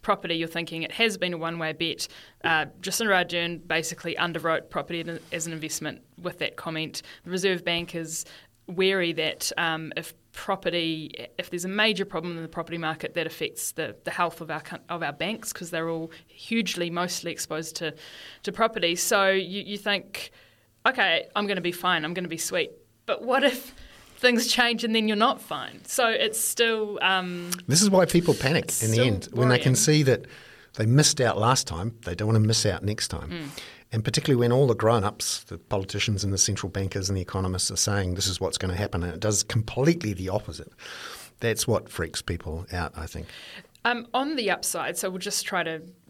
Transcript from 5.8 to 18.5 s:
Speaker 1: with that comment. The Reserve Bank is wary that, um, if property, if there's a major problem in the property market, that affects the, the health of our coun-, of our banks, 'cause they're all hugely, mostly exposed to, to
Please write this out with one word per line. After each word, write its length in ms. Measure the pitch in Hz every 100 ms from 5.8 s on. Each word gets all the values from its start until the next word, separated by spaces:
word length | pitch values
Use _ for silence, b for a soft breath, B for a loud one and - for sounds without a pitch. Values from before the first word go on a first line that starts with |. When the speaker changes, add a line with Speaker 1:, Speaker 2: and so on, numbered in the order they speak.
| 151 - _ -
Speaker 1:
with 180 | 175 156
that 180 | 156 -
comment. 460 | - 160 156 - B B
The 60 | -
Reserve 340 | 180 190 180
Bank 300 | 175 170 170
is 300 | 165 160 165 - B B _ -
wary 460 | 175 190 196 170
that, 380 | 156 156 - - -
um, 340 | 165 160 160 -
if 180 | 165 - _
property, 760 | - - 190 185 170 160 160 156 - 120 -
if 140 | -
there's 160 | 175 185
a 20 |
major 380 | 202 220 180 185
problem 300 | - 170 165
in 60 |
the 60 | 165
property 300 | 175 160 170
market, 340 | 160 147 -
that 120 | 175 160
affects 460 | - 156 - -
the, 220 | - 147 104
the 60 | -
health 300 | - 170 165
of 100 | 160
our 120 | 156
coun-, 180 | - 175 -
of 140 | 170
our 100 | 151
banks, 400 | 147 170 226 -
'cause 160 | - 170
they're 220 | 170 165
all 200 | 165 160 B B
hugely, 600 | - - 226 180 180 175
mostly 420 | 175 180 175 170
exposed 460 | - - 156 160 -
to, 160 | 160 151 B B B B
to 80 | -